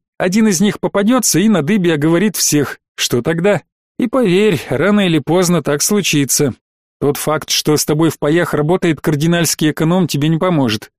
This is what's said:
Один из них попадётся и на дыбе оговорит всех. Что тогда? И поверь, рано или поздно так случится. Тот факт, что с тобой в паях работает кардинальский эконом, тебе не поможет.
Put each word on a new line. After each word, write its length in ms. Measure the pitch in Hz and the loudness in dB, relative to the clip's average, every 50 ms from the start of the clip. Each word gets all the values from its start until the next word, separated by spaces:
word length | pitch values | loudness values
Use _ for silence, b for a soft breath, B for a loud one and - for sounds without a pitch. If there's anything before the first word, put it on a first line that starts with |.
| _ _ _ | _ _ _
Один 300 | _ 165 185 180 226 220 | _ -4 0 2 2 2
из 140 | 220 190 156 | 2 2 2
них 180 | 202 208 - - | 0 0 0 -2
попадётся 600 | - 190 - 202 208 208 254 254 220 - - 156 | -6 -4 -2 0 0 2 2 2 0 0 0 2
и 100 | 196 220 | 2 4
на 120 | 214 170 | 2 2
дыбе 320 | 139 147 214 214 170 170 160 | 2 0 0 2 2 0 0
оговорит 400 | 147 143 160 170 170 202 220 - | 2 2 2 2 2 2 0 -2
всех. 440 | - - - 151 147 135 - - - _ _ _ | -2 -2 0 0 0 0 -2 -6 -14 _ _ _
Что 260 | - - - - 120 | -6 -4 -2 -2 -2
тогда? 400 | 117 - 165 165 170 208 202 - - _ _ _ _ _ _ | -2 -2 -4 0 0 0 0 0 -4 _ _ _ _ _ _
И 100 | - 254 | -4 -4
поверь, 540 | 220 - 269 247 190 170 190 214 214 180 127 - - | -2 0 0 2 2 2 4 2 2 0 0 -4 -6
рано 360 | 135 123 151 196 208 208 196 | -4 -2 0 2 2 2 2
или 140 | 180 160 156 | 2 0 0
поздно 440 | 127 - 156 185 185 170 175 165 - | 0 0 0 0 2 2 0 0 0
так 180 | 151 143 147 | -2 -2 -2
случится. 720 | - - 208 208 185 - - 147 139 131 - - 151 135 104 - _ _ _ _ _ _ _ _ | 0 0 0 0 0 0 0 0 0 0 0 0 0 -2 -2 -6 _ _ _ _ _ _ _ _
Тот 160 | - 143 139 | -2 -2 -2
факт, 340 | - - 151 151 151 - - | -2 -2 -2 -2 -4 -4 -4
что 280 | - - - 151 151 | -6 -4 0 0 0
с 80 | 143 - | 0 0
тобой 240 | - 151 151 165 160 | 0 0 0 0 0
в 100 | - - | 0 -2
паях 340 | - 147 156 175 170 - - | -2 0 0 0 0 0 -2
работает 460 | 151 151 151 180 185 - 170 156 - | -2 0 0 0 0 0 -2 -2 -2
кардинальский 720 | - 165 156 139 151 165 170 170 170 - - - 165 156 | -2 -2 -2 0 0 0 0 0 0 -2 -2 0 0 -2
эконом, 360 | 139 - 160 160 180 190 175 | 0 0 0 0 2 0 0
тебе 200 | - - 143 143 | -2 -2 -2 0
не 100 | 156 165 | 0 0
поможет. 540 | 156 180 185 175 147 135 117 104 110 - - _ | 0 0 0 0 0 0 0 -2 -4 -6 -12 _